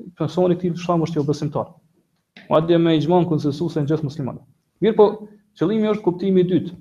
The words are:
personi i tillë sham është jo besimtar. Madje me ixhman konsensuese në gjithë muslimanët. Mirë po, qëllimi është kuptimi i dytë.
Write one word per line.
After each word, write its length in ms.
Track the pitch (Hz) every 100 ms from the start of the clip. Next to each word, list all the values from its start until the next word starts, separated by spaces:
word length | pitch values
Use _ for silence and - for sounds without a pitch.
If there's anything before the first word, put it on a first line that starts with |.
| - -
personi 380 | 156 180 185 170
i 60 |
tillë 180 | 180 175
sham 240 | - 170 156
është 140 | 156
jo 60 | 143
besimtar. 400 | 143 151 139 - _ _ _ _ _ _ - -
Madje 300 | 156 165 170
me 160 | 165 160
ixhman 300 | 147 180 170
konsensuese 540 | 151 143 139 170 156
në 80 | 143
gjithë 160 | 156 139
muslimanët. 380 | - 123 - _ _ _ -
Mirë 140 | 208 214
po, 100 | 208 208 - - _ -
qëllimi 320 | 160 220 214
është 140 | 208 180
kuptimi 360 | 170 196 185
i 40 | 175
dytë. 280 | 170 - -